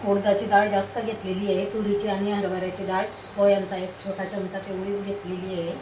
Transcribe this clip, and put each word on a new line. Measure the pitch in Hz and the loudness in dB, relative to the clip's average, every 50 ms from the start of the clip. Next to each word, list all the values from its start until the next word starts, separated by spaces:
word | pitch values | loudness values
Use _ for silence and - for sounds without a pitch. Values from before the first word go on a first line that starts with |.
| - 202 | 2 2
उडदाची | 202 202 196 208 196 247 233 | 2 4 4 4 4 4 4
डाळ | 202 202 202 208 214 | 6 6 6 6 6
जास्त | 202 196 196 - - 240 | 2 0 0 0 -4 -4
घेतलेली | 220 220 214 202 190 185 185 190 202 196 185 | -4 -4 -6 -6 -4 -4 -4 -2 0 2 2
आहे, | 185 202 202 - | 2 0 0 -2
तुरीची | 220 208 202 202 202 214 | -2 0 0 0 0 0
आणि | 208 196 196 202 208 | 0 0 0 0 0
हरभऱ्याची | 208 202 196 180 190 180 185 185 185 - 196 | 0 0 0 -2 -2 -2 -2 -4 -4 -4 -4
डाळ | 190 185 185 208 | -2 -2 -2 -2
पोह्यांचा | - - - - - - 208 202 202 202 196 185 185 196 | -4 -6 -14 -16 -10 2 4 6 6 6 6 2 -2 -4
एक | 180 185 185 - - - | -4 -4 -6 -8 -10 -8
छोटा | 196 190 196 190 | -8 -6 -4 -6
चमचा | 190 208 196 185 185 196 196 | -4 -4 -4 -4 -4 -6 -8
तेवढीच | 190 196 185 185 190 202 202 202 202 | -6 -6 -6 -4 -4 -4 -4 -4 -4
घेतलेली | 202 196 - - 180 180 180 185 190 185 170 | -4 -6 -6 -6 -6 -6 -6 -4 -4 -4 -4
आहे. | 170 170 - - | -4 -4 -6 -8